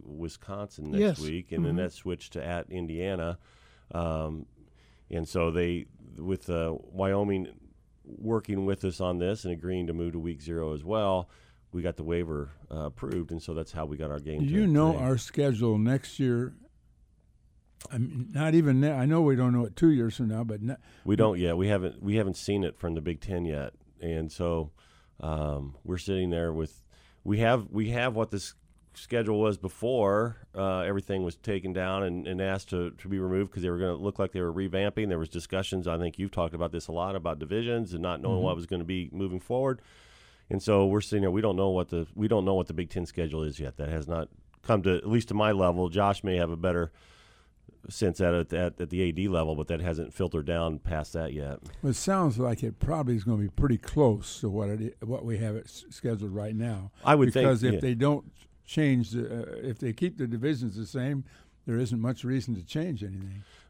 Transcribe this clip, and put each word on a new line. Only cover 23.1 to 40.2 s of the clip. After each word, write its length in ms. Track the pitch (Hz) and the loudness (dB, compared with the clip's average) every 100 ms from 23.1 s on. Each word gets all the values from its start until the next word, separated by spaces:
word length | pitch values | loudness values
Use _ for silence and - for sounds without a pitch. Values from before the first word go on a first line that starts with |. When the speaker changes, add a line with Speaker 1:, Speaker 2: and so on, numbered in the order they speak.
| 80 | -4
Speaker 1:
Ten 240 | - 92 85 | -4 -4 -2
yet, 280 | 73 67 - - _ | -4 -6 -12 -20 _
and 300 | 85 80 80 | -4 -4 -4
so, 400 | - 87 82 76 - - - _ _ | -4 -2 0 -4 -10 -20 -20 _ _
um, 560 | 78 78 76 71 69 69 | -6 -2 -2 -4 -6 -12
we're 140 | - 90 | -8 -6
sitting 320 | - 95 90 | -2 0 0
there 220 | 85 85 | 0 -2
with, 300 | 80 80 - - - - _ | -2 -6 -8 -20 -20 -20 _
we 160 | - 104 | -2 2
have, 280 | 113 123 104 | 4 2 0
we 200 | 101 110 | -2 -2
have 260 | 120 123 113 | 0 0 0
what 160 | 110 | -2
this 220 | 101 - - _ _ _ | -2 -8 -14 _ _ _
schedule 460 | - - 117 110 107 | -20 -2 0 2 4
was 180 | 107 101 | 2 2
before, 800 | 92 - 113 127 101 104 117 113 - 95 | -4 -4 -2 2 4 4 2 -4 -12 -4
uh, 240 | 95 92 | -2 0
everything 440 | 90 101 - 98 | 0 -2 -2 -2
was 120 | 90 - | -2 -4
taken 360 | - 98 92 | -4 -4 -2
down 300 | 92 92 95 | -2 -2 0
and, 240 | 95 87 82 | -2 -2 -4
and 140 | 92 | -2
asked 280 | 95 95 - | -2 -2 -4
to, 220 | 90 87 | -4 -4
to 160 | - 95 | -6 -6
be 120 | 98 | -2
removed 320 | 92 92 101 | 0 0 0
'cause 100 | - | -2
they 80 | 90 | -2
were 80 | 87 | 0
gonna 160 | 92 | 0
look 240 | 82 98 95 | -2 -4 -2
like 140 | 95 | -2
they 100 | 92 | 0
were 100 | 87 | -2
revamping. 540 | 82 95 92 101 101 107 | -2 -2 0 0 0 -2
There 120 | 87 | -2
was 100 | 80 | -2
discussions, 580 | 87 - 92 98 95 87 | -6 -4 -4 -2 -4 -2
I 100 | 82 | -2
think 180 | 85 78 | -2 -4
you've 140 | 95 | -6
talked 240 | - 85 82 | -2 -2 -2
about 160 | 85 | -4
this 160 | 85 - | -4 -6
a 40 | |
lot, 240 | 85 90 98 | -4 -4 -2
about 220 | 85 78 | -4 -4
divisions 560 | 73 104 117 117 104 | -4 -2 0 -2 -2
and 80 | 87 | -4
not 200 | 90 82 | -2 -2
knowing 160 | 95 92 | 0 0
Speaker 3:
Mm-hmm. 80 | 92 | 0
Speaker 1:
what 100 | 87 | -2
was 100 | 85 | -2
gonna 180 | 92 | -4
be 260 | 85 92 87 | -2 -4 -4
moving 280 | 90 95 90 | -4 -4 -4
forward. 420 | - 123 135 127 - - - - | -2 0 0 -2 -8 -20 -20 -20